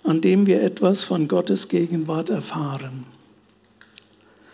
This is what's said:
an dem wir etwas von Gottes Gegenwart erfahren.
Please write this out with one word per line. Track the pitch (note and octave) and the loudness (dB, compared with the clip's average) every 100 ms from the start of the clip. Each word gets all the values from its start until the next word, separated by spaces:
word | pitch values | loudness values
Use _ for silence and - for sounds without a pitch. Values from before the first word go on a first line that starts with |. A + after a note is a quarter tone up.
an | - D#3+ | -2 2
dem | F#3 F#3+ G3 | 4 4 4
wir | F#3+ | 4
etwas | F#3+ F#3 F#3 G3 | 2 2 2 2
von | - F3+ D3+ | 0 -2 0
Gottes | F3+ F3 F#3+ - | 0 0 -2 0
Gegenwart | F3 E3+ E3+ D#3 D#3+ E3+ | -2 0 -2 -2 -4 -4
erfahren. | G3+ - D#3+ C#3+ C#3 C3 C3 B2 - _ _ _ _ _ _ - - _ _ _ _ _ | -6 -6 -6 -6 -8 -10 -14 -16 -20 _ _ _ _ _ _ -20 -20 _ _ _ _ _